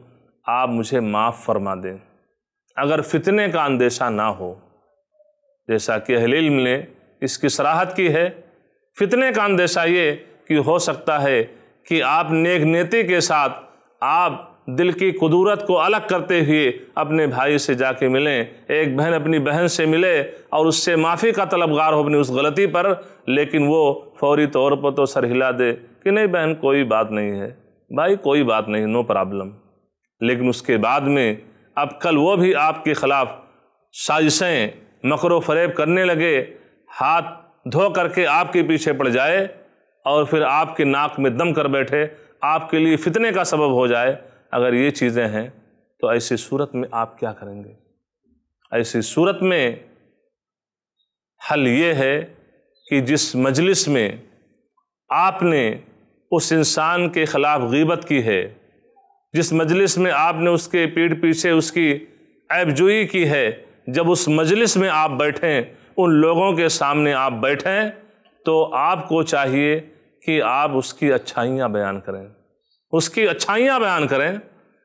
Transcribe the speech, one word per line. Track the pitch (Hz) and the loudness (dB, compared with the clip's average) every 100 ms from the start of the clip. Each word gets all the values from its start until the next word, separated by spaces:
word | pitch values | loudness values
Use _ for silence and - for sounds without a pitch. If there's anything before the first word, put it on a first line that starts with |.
| - _ _ _ - | -18 _ _ _ -4
आप | 123 127 | -2 -2
मुझे | 117 110 131 | -2 -2 -2
माफ़ | 110 104 113 117 - | -2 -2 -2 -4 -4
फरमा | 107 98 92 | -4 -4 -8
दें। | 92 95 - _ _ _ _ _ _ - | -10 -14 -18 _ _ _ _ _ _ -6
अगर | 143 151 | -2 -2
फितने | 139 160 190 208 202 | -2 -2 0 0 0
का | 165 | 0
अंदेशा | 143 131 123 120 123 | 0 2 0 0 -4
ना | 107 107 | -2 -2
हो, | 92 92 95 _ _ _ _ _ _ _ _ _ _ - | -4 -10 -14 _ _ _ _ _ _ _ _ _ _ -4
जैसा | 110 - 110 | -4 -2 -4
कि | 104 | 0
अहले | 120 117 143 | 0 2 2
इल्म | 160 139 | 2 2
ने | 127 131 165 - _ _ | 0 -2 -6 -18 _ _
इसकी | 135 - - | -8 -4 -2
सराहत | - 143 160 185 180 | 0 0 0 -2 -2
की | 180 | 0
है, | 151 175 - - _ _ _ _ - | 2 0 -4 -18 _ _ _ _ -4
फितने | 202 240 262 | 0 0 0
का | 233 | 0
अंदेशा | 202 185 175 180 165 | 0 2 0 0 0
ये | 180 160 147 - - - | 2 0 -2 -10 -20 -2
कि | 156 | 0
हो | 139 170 | 2 0
सकता | 170 139 - 151 | 0 -4 -4 0
है | 139 127 113 - - _ - | 2 0 0 -8 -20 _ -4
कि | 165 | -2
आप | 131 156 160 | 2 0 0
नेक | 160 165 180 | 0 2 2
नीति | 151 165 175 226 | 2 0 0 0
के | 185 180 | 2 0
साथ | 156 156 135 - - _ _ _ | 0 0 0 -4 -14 _ _ _
आप | 127 160 175 127 - - - | -2 0 0 -4 -14 -18 -8
दिल | 127 180 | -2 0
की | 175 190 | 0 -2
कुदूरत | 165 160 170 190 202 - | 0 2 2 2 0 0
को | 180 | 0
अलग | 175 214 208 | 2 0 -2
करते | 185 175 175 | -4 0 0
हुए | 151 156 135 120 - - | 2 2 2 -2 -8 -6
अपने | 151 156 151 | -2 0 0
भाई | 123 139 147 | 0 0 0
से | 143 127 | 0 0
जाके | 131 127 131 | -2 0 0
मिलें, | 131 147 135 110 - - | 0 0 -2 -4 -10 -4
एक | 151 151 131 | -2 0 0
बहन | 156 | 0
अपनी | 165 147 160 | 0 0 0
बहन | 139 151 175 | 0 0 0
से | - 160 | 0 0
मिले | 160 185 160 | 2 2 2
और | 131 - - 156 160 | -2 -10 -6 0 2
उससे | 156 - 165 | 2 0 0
माफ़ी | 160 170 226 | 0 0 0
का | 208 185 | 0 -2
तलबगार | 175 165 151 156 | 0 0 2 2
हो | 151 | 2
अपनी | 147 147 | 2 2
उस | 135 | 0
गलती | 127 147 151 196 | 0 0 2 0
पर, | 165 190 185 - - - | 2 0 -2 -6 -12 -2
लेकिन | 135 139 156 143 | -2 0 0 2
वो | 160 147 139 - - | 4 2 0 -8 -4
फौरी | 143 147 147 | 0 2 2
तौर | 143 135 139 | 2 2 0
पर | 143 | 0
तो | 139 135 | 0 0
सर | 139 120 | 0 0
हिला | 123 131 | 0 0
दे | 123 123 | 0 0
कि | 117 - - 196 | -2 -10 -6 0
"नहीं | 202 214 | 2 2
बहन, | 175 160 156 | 0 0 0
कोई | 139 139 127 | 2 2 2
बात | 110 110 | 0 0
नहीं | 107 104 | -2 -4
है, | 101 101 127 _ _ _ | -6 -8 -12 _ _ _
भाई | 127 170 196 | -2 0 0
कोई | 139 143 | 2 2
बात | 131 110 107 | 2 0 0
नहीं, | 107 107 | -2 -2
no | 117 117 | -2 0
problem।" | 98 95 98 95 101 _ _ _ _ _ _ | 0 -2 -4 -10 -16 _ _ _ _ _ _
लेकिन | 117 123 123 | -2 0 -2
उसके | 120 - 120 | -2 -2 0
बाद | 110 143 139 | 0 0 0
में | 143 117 107 - _ _ - | 0 0 -2 -10 _ _ -6
अब | 143 - | -6 -4
कल | 170 151 | -2 2
वो | 160 196 | 2 2
भी | 185 143 | 2 2
आपके | 156 160 151 | 0 -2 -4
ख़िलाफ़ | 147 139 139 123 - - _ _ _ _ - | -2 0 0 -2 -6 -20 _ _ _ _ -10
साजिशें, | - 156 156 147 180 151 104 - - _ 127 | -2 0 2 0 0 0 -2 -6 -20 _ -2
मकरो | 143 170 170 | 0 2 2
फ़रेब | 165 156 170 | 2 0 0
करने | - 151 180 185 | 0 0 2 2
लगे, | 165 170 143 127 - - _ _ | 2 2 0 -2 -12 -20 _ _
हाथ | - 131 165 165 - - _ 127 | -4 0 0 -2 -12 -20 _ -4
धो | 139 196 | 0 0
करके | 175 175 180 170 | 0 -2 0 2
आपके | 156 175 175 | 2 2 0
पीछे | 156 156 - | 2 0 0
पड़ | 135 135 | -2 0
जाए | 123 143 185 190 - - _ _ _ 135 | 2 2 0 -2 -8 -20 _ _ _ 0
और | 147 147 | 0 2
फिर | 160 | 0
आपके | 143 143 160 - 143 | 2 0 0 -2 0
नाक | 139 147 143 | 0 -2 0
में | 135 120 | -2 0
दम | 170 | -2
कर | 156 143 | 0 0
बैठे, | 139 135 147 151 - - _ | -2 -2 -2 -2 -6 -20 _
आपके | 143 156 160 160 | -2 -2 -2 0
लिए | 160 156 | 2 2
फितने | 175 175 226 | 0 0 0
का | 190 170 | 0 -2
सबब | 156 147 | 0 2
हो | 123 123 | 2 2
जाए, | 117 123 135 - _ _ | 2 0 -2 -10 _ _
अगर | 123 123 | -2 0
ये | 123 143 | 2 0
चीज़ें | 143 123 117 113 | 0 -2 0 -2
हैं, | 107 120 - _ _ _ _ | -4 -8 -14 _ _ _ _
तो | 117 | -2
ऐसी | 117 117 117 | 0 -2 -6
सूरत | - 135 143 127 | -4 -4 -4 -6
में | 120 | -6
आप | 113 113 - | -6 -6 -6
क्या | 117 | -10
करेंगे? | 104 104 101 101 107 _ _ _ _ _ _ _ _ _ | -10 -16 -16 -18 -20 _ _ _ _ _ _ _ _ _
ऐसी | 117 113 120 | -4 -2 -4
सूरत | 107 - 180 185 | -2 0 0 0
में | 185 175 127 113 - _ _ _ _ _ _ _ _ _ _ _ _ _ _ _ | 0 0 0 -4 -14 _ _ _ _ _ _ _ _ _ _ _ _ _ _ _
हल | - 151 131 | -4 0 2
ये | 123 170 | 2 2
है | 151 135 147 165 - _ _ _ _ _ | 2 0 -2 -6 -16 _ _ _ _ _
कि | 139 | -2
जिस | 123 147 - 127 | 0 0 0 -2
मजलिस | 131 135 180 185 - | 0 2 2 0 0
में | 139 104 - - _ _ _ _ _ _ _ _ | 0 0 -4 -16 _ _ _ _ _ _ _ _
आपने | 147 185 185 175 151 113 - - _ _ _ _ | 0 0 0 0 2 0 -4 -12 _ _ _ _
उस | 170 - | -2 0
इंसान | 165 151 - 156 175 175 | 0 2 0 0 0 -2
के | 165 156 | -2 -2
ख़िलाफ़ | 147 143 147 | 0 0 0
गीबत | 120 135 156 170 | 0 0 2 0
की | - 147 | -2 0
है, | 113 98 92 - _ _ _ _ _ _ _ 156 | 2 0 -2 -10 _ _ _ _ _ _ _ -4
जिस | 165 | 0
मजलिस | 160 160 180 196 185 | 0 2 2 2 2
में | 180 | 0
आपने | 147 165 165 175 | 2 0 2 0
उसके | 170 170 175 165 | 0 0 -2 0
पीठ | 165 170 165 | 0 0 2
पीछे | 165 160 180 | 0 2 2
उसकी | 165 160 - 160 143 - _ _ _ - | 2 2 0 0 0 -6 _ _ _ -4
ऐबजोई | 165 180 139 185 214 202 | 0 0 2 4 4 0
की | 190 160 | 0 0
है, | 143 117 113 - _ - | 2 0 -2 -12 _ -6
जब | 131 170 | -2 0
उस | 175 - | 0 2
मजलिस | 156 160 208 226 190 | 0 2 2 2 2
में | 190 | 2
आप | 156 156 | 2 0
बैठें, | 131 147 143 170 143 117 - _ - | 0 -2 -2 -2 -2 -4 -12 _ 0
उन | 180 | 4
लोगों | 156 160 170 190 | 6 4 4 2
के | 165 165 | 2 0
सामने | - 143 147 147 | 0 0 2 2
आप | 139 135 | 0 -2
बैठें, | 117 127 147 185 196 214 - - _ _ _ - | -2 -2 -2 -2 -2 -4 -8 -20 _ _ _ 0
तो | 160 | 0
आपको | 160 123 151 180 151 160 | 0 0 0 -2 -2 -2
चाहिए | 160 143 135 135 147 156 156 - _ _ - | 0 0 0 0 0 -2 -6 -20 _ _ -4
कि | 156 | -2
आप | 110 131 147 | 0 0 0
उसकी | 135 127 - 147 | -2 -4 -4 0
अच्छाइयाँ | 127 - - 120 131 123 | 0 -2 -4 -4 -2 -4
बयान | 104 101 98 | -2 -4 -6
करें, | 95 95 98 - _ _ _ _ _ | -10 -14 -16 -20 _ _ _ _ _
उसकी | 165 160 - 214 | -2 -2 0 -2
अच्छाइयाँ | 165 - 214 262 262 | 0 -2 0 2 2
बयान | 208 175 143 | 0 0 0
करें, | 135 151 202 - _ _ _ | 0 -2 -4 -12 _ _ _